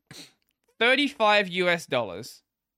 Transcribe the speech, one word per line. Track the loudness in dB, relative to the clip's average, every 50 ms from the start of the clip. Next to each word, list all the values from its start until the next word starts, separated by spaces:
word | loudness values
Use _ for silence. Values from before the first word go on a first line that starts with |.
| _ _ -20 -20 -20 -20 _ _ _ _ _ _ _ _ _ _
Thirty-five | 2 2 2 2 0 -2 -2 0 2 2 4 2 2 -2
U | -4 -2 0 0
S | 0 -2 -2
dollars. | -4 -4 -4 -4 -4 -10 -12 -14 -16 -20 -20 _ _ _ _ _ _ _